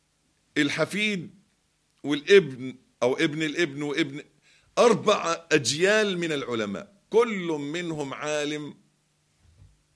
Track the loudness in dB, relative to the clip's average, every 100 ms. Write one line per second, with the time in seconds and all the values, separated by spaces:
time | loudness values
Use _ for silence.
0 | _ _ _ _ _ -2 0 0 -2 0
1 | -2 -2 -8 -18 _ _ _ _ _ _
2 | -4 -4 6 6 6 -6 -12 -12 _ _
3 | 0 2 0 0 -4 -2 -4 -4 -4 -2
4 | -4 -6 -16 _ _ _ _ 4 4 4
5 | 2 0 0 -4 0 0 2 2 4 4
6 | 2 -2 -4 -4 -4 -4 -4 -6 -10 _
7 | _ 2 2 0 -4 -4 -4 -6 -6 -6
8 | -8 -6 -4 -4 -4 -6 -10 -16 _ _
9 | _ _ _ _ _ _ -20 _ _